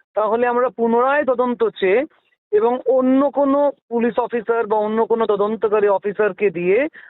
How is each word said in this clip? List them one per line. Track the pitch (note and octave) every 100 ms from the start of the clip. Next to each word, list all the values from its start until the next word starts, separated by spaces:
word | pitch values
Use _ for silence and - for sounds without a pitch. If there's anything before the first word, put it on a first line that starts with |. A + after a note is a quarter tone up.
| _
তাহলে | G3+ G#3+ A#3 B3
আমরা | A#3+ B3+
পুনরায় | - A#3 A#3 C4 D4
তদন্ত | C4 A#3+ B3 A#3+
চেয়ে | A3 - F#3+ A3 D#4+ _ _ _ _
এবং | G#3 A#3 B3+ B3+
অন্য | C4 B3+ C4+ C#4+
কোনো | C#4 C#4 C#4 C#4+ C#4 -
পুলিশ | A#3 A#3 B3
অফিসার | A#3 A#3 A3+ A#3 G#3+
বা | G#3+
অন্য | G#3+ A3 A#3
কোনো | A3+ A3
তদন্তকারী | G3+ G#3 A3 A3 G#3+ G3+
অফিসারকে | F#3+ G#3 G3 G#3+ F#3 G3+
দিয়ে | F3 F3 G#3+ D#4 -